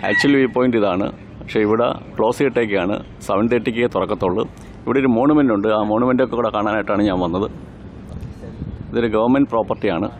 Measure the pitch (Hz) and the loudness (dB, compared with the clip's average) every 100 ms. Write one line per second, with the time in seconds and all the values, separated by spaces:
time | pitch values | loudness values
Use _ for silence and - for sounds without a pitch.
0 | 98 - 143 139 131 123 127 117 101 90 | 0 2 4 4 4 2 2 4 2 0
1 | 101 - - - - 113 104 110 123 - | -2 -6 -18 -16 -4 0 2 2 2 -2
2 | - - 110 123 139 120 113 98 90 107 | -8 0 0 2 2 2 0 0 0 -2
3 | - - - 98 113 120 113 117 120 - | -8 -14 -2 0 2 2 0 -2 0 0
4 | 92 101 95 95 127 - - - - 127 | -2 0 0 0 -4 -8 -18 -10 0 2
5 | 131 113 139 151 135 104 107 107 104 107 | 4 4 4 4 4 2 2 2 2 2
6 | 127 127 127 117 113 104 104 107 95 101 | 2 2 0 0 0 0 0 -2 0 0
7 | 104 90 90 90 104 - - - - - | 2 2 0 -2 -4 -6 -18 -18 -18 -18
8 | - - - - - - - - - 113 | -16 -14 -14 -14 -16 -12 -12 -12 -6 -2
9 | 117 107 120 135 139 113 101 107 107 85 | 0 2 4 4 4 2 0 0 0 0
10 | 101 | -2